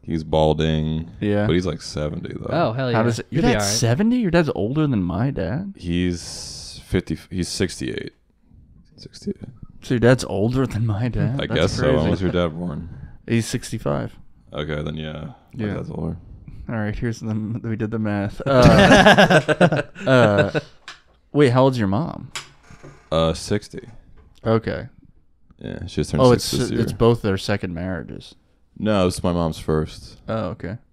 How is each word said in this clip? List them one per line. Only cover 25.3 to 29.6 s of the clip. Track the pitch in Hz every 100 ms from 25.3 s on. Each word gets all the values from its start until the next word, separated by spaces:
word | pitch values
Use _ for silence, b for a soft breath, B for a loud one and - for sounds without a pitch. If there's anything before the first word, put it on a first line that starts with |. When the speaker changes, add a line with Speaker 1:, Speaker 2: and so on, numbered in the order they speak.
| _ _ _
Speaker 1:
Yeah, | - - 85
she | -
just | 76
turned | -
Speaker 2:
Oh, | 127
Speaker 1:
sixty | 120 - -
Speaker 2:
it's, |
Speaker 1:
this | 123
year. | 117
Speaker 2:
it's | 110
both | 101 117 117
their | 107 95
second | - 101 95
marriages. | 85 92 90 60 55 - - _ _ _ -
Speaker 1:
No, | 104 104 90
it's | 87
my | 92
mom's | 87 82 80